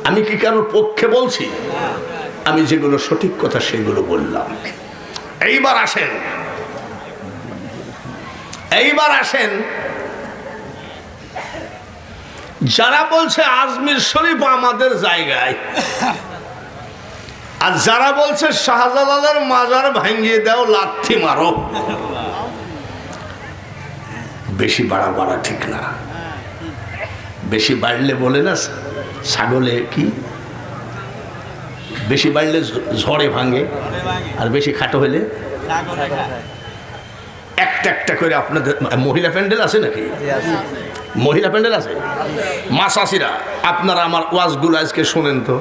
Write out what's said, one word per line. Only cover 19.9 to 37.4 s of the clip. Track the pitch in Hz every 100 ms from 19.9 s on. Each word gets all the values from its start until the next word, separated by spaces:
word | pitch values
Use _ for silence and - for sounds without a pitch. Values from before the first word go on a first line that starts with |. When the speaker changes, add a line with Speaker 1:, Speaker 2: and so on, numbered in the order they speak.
Speaker 1:
ভাঙিয়ে | 240 180 220 220 226
দাও, | 214 233 226
লাথি | 214 220 - - -
মারো, | 160 139 170 160 - - - 104 - 123 - - 233 - - 147 - - - - - - - - - - - - - - - - -
বেশি | 98 107 -
বাড়া | 107 95 -
বাড়া | 95 92 90
ঠিক | - - -
না। | - - - - 170 165 160 - - 165 147 - - - - - -
বেশি | 110 110 -
বাড়লে | 117 113 120 135
বলে | 127 127 139
না | 143 - - - - 143 - -
ছাগলে | - - 113 131 123 120 120
কি, | - 107 117 - - - - - - - - - - - - - - - - - 107 107
বেশি | 143 151
বাড়লে | 143 156 160
ঝ-, | - 123 - 107
ঝড়ে | - 151 143
ভাঙে, | 123 127 127 143 - - - - 180 - -
আর | 113
বেশি | 135 143
খাটো | - 127 143
হলে | 139 147 214 - - - - 165 170 175 - 180 127 123 - - - - - - - - - -